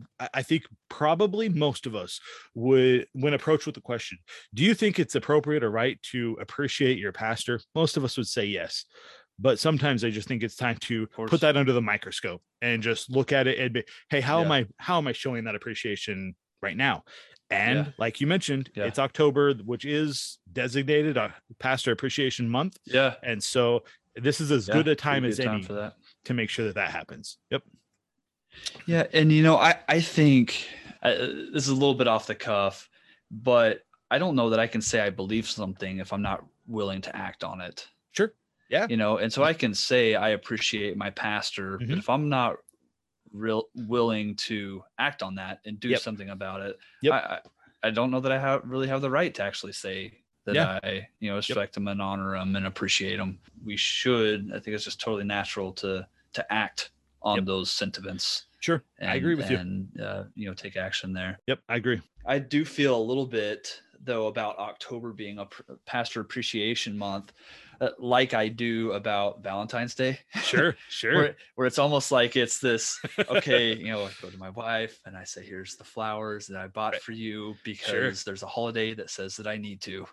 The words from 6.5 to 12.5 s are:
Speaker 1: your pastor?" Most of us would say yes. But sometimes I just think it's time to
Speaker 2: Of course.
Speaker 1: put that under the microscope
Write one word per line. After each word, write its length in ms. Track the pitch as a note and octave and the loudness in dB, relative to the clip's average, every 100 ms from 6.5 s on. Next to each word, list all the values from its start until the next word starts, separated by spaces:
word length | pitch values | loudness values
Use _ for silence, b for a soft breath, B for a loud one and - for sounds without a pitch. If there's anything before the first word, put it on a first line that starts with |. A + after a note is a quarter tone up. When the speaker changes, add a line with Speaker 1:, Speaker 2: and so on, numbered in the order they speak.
| - C#3+ - C3 A2+ | -4 -4 2 2 2
Speaker 1:
your 160 | G2+ | -2
pastor?" 480 | - A2 A2+ - A#2 - | -4 -4 -2 -2 -4 -4
Most 240 | D#3 D#3+ D3+ | 2 2 2
of 60 | |
us 120 | C3 - | -2 -2
would 100 | A2 | -2
say 180 | A#2+ G#2 | -2 -2
yes. 400 | F#2 E2+ - - B B B B - | -2 -4 -8 -10 B B B B 0
But 200 | C3 A2+ | 2 4
sometimes 460 | D#3+ D3 D3 A#2+ | 4 4 2 2
I 60 | A#2 | 0
just 180 | G#2+ - | -2 -4
think 140 | A#2+ | -4
it's 140 | A2 - | -4 -2
time 200 | B2 A2+ | -2 -2
to 200 | - A2+ | -4 -4
Speaker 2:
Of 80 | A2 | -4
course. 180 | - A2+ | -6 0
Speaker 1:
put 100 | D#3+ | 4
that 160 | D3+ C#3+ | 6 6
under 160 | C3 | 4
the 80 | B2 | 4
microscope 600 | G#2+ G#2 - - F#2+ F2+ - | 2 0 -2 -8 -8 -8 -14